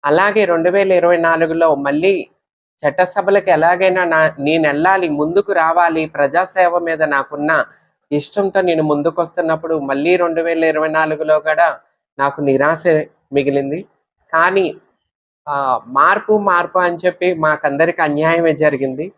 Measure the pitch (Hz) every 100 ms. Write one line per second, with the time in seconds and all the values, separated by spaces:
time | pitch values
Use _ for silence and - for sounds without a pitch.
0 | 143 156 196 208 196 170 170 190 190 180
1 | 175 175 165 165 165 160 165 143 139 143
2 | 180 190 - _ _ _ _ _ 190 185
3 | 180 208 190 196 190 165 165 180 190 185
4 | 175 160 160 156 143 165 156 143 175 196
5 | 175 147 151 180 202 185 160 165 170 160
6 | 156 151 143 160 180 190 175 175 170 160
7 | 156 139 131 147 147 156 - _ _ _
8 | _ 147 143 - 196 190 180 165 156 147
9 | 151 160 165 - 165 160 160 160 139 139
10 | 156 180 175 165 165 165 160 156 156 156
11 | 156 156 156 156 156 156 170 127 _ _
12 | _ - 139 139 143 135 147 160 170 156
13 | 151 _ _ 139 139 139 139 156 202 _
14 | _ _ _ 160 175 196 175 165 _ _
15 | _ _ _ _ - 143 135 120 107 135
16 | 156 202 208 214 196 175 170 185 175 170
17 | 180 180 180 170 156 151 147 139 170 170
18 | 160 147 160 165 165 147 151 139 135 131
19 | 175